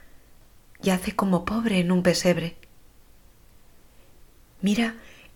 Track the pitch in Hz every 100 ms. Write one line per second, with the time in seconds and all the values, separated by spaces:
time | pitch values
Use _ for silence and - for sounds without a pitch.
0 | - - - - - - - - 190 185
1 | 214 - 196 180 - 214 226 190 175 180
2 | 175 170 180 170 165 - - - - -
3 | - - - - - - - - - -
4 | - - - - - - 190 208 233 -
5 | - - -